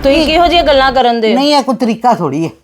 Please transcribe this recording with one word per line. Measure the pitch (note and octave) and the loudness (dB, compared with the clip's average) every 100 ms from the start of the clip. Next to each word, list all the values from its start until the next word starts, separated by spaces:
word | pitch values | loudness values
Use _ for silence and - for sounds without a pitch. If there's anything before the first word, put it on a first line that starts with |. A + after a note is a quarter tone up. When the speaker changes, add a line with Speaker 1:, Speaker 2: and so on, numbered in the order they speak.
Speaker 1:
ਤੁਸੀਂ | C4+ C#4+ | 0 0
Speaker 2:
ਨਹੀਂ। | D4+ | 0
Speaker 1:
ਕਿਹੋ | D#4 F4 | 2 2
ਜਿਹੀਆਂ | E4+ | 2
ਗੱਲਾਂ | D#4+ C#4 C4+ | 2 2 2
ਕਰਨ | B3+ B3 A#3 | 0 0 0
ਦੇ | A3 A#3+ | 0 0
ਹੋ? | |
Speaker 2:
ਨਹੀਂ, | C#4+ D4 | 2 0
ਇਹ | |
ਕੋਈ | B3+ B3 | 0 -2
ਤਰੀਕਾ | A#3 A3+ B3 | -2 -2 0
ਥੋੜ੍ਹੀ | A#3 E3 C#3 E3 | 0 -2 -4 -6
ਹੈ | - | -8